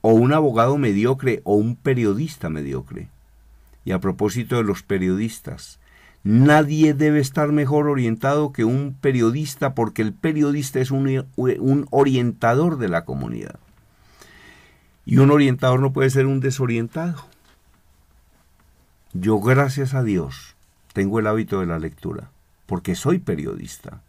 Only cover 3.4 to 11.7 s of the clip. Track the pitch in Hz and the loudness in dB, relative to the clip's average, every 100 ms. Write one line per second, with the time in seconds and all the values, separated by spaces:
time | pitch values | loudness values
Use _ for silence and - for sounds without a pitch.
3.4 | _ - _ _ - 92 95 92 104 104 | _ -20 _ _ -6 -4 -4 -2 -2 -2
4.4 | 113 123 107 95 - 98 92 92 113 110 | -4 -2 0 -4 -4 -2 0 -2 -4 -8
5.4 | - - - - _ _ - _ 101 110 | -16 -16 -18 -20 _ _ -20 _ 2 4
6.4 | 139 151 147 151 156 143 151 151 135 - | 6 6 4 2 2 4 2 2 0 -2
7.4 | 151 147 139 147 147 143 120 113 135 147 | 0 0 0 0 0 0 0 0 0 0
8.4 | 147 135 113 131 143 135 139 127 113 127 | -2 -2 0 0 -4 -4 -2 2 2 0
9.4 | 151 - - - 113 104 107 95 160 151 | -6 -4 -6 -2 -4 -2 -4 -2 -4 0
10.4 | 147 147 135 131 131 135 139 131 131 - | 0 0 -4 -4 -2 0 0 -2 -4 -4
11.4 | 127 - 127 | -2 0 2